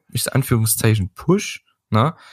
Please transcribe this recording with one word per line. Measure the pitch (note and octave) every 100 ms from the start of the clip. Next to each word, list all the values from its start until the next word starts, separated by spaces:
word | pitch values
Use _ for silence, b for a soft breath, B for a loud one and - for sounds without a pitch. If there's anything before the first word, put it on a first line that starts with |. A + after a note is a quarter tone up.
| _
ich | - -
Anführungszeichen, | - - A#2+ A2 - A2+ G#2+ F2+
Push, | - - G3 - - _ _ _
ne, | G#2+ C#3 b b